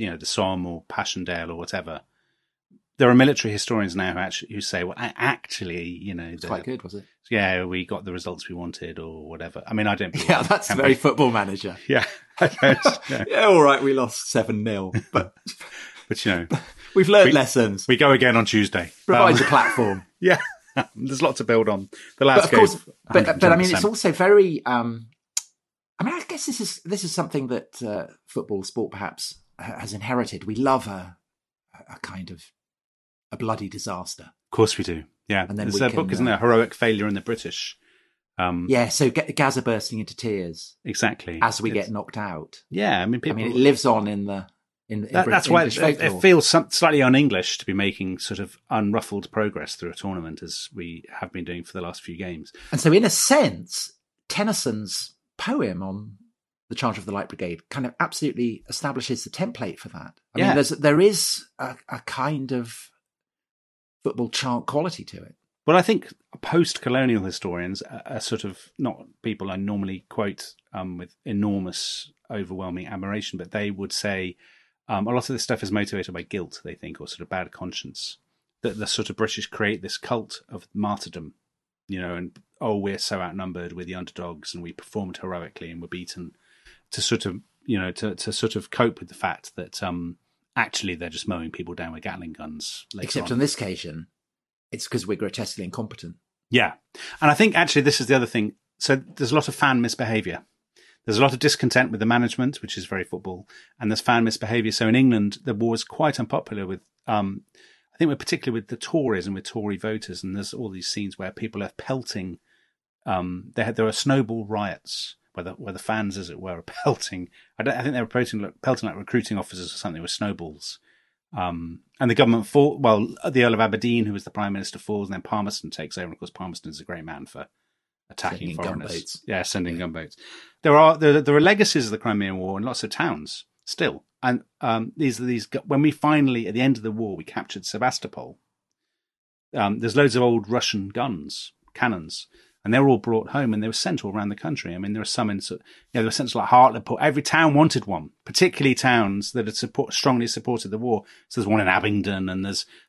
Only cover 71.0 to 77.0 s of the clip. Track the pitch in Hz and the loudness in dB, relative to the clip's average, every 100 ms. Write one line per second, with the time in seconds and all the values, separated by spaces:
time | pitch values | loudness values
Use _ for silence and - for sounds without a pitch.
71 | 87 _ - 101 104 101 92 - - - | -14 _ -6 -2 0 0 -4 -6 -8 -10
72 | - _ - 110 87 95 92 90 90 98 | -14 _ -12 -10 -8 -10 -8 -10 -10 -10
73 | 98 104 - 90 87 107 104 98 98 - | -6 -6 -6 -10 -8 -6 -4 -6 -6 -4
74 | 104 95 92 - _ _ _ _ - 104 | -4 -4 -6 -10 _ _ _ _ -6 -4
75 | 104 123 - 123 - 117 98 104 101 101 | 0 -2 -2 -4 -4 -4 -2 -2 -2 -4
76 | 90 87 85 101 80 - - 76 80 73 | -6 -10 -8 -8 -8 -12 -16 -14 -14 -14